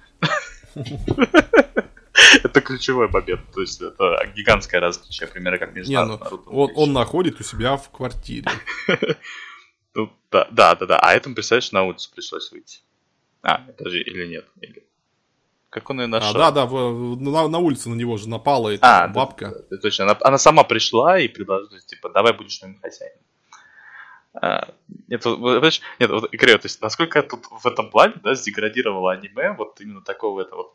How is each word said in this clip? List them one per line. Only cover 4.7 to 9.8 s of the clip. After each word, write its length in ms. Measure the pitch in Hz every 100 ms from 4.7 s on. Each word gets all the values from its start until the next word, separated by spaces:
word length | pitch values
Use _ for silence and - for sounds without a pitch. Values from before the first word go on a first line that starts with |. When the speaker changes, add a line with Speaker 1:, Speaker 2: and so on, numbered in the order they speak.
| 90
Speaker 1:
различие, 460 | 87 87 - - 82
примерно 300 | 92 90 92
как 160 | -
между 160 | 92 98
Speaker 2:
Не, 120 | 135 -
ну, 120 | -
Speaker 1:
Наруто 320 | - 92 -
и 20 |
Speaker 2:
он, 180 | 135 139 151
он 120 | 151
Speaker 1:
Ши- 40 |
Speaker 2:
находит 460 | 135 113 165 175 -
у 40 |
себя 320 | - - 120 135
в 120 | -
квартире. 600 | - 127 - - 117 - - - - -
Speaker 1:
<laughs> 300 | - - - - - - - _ _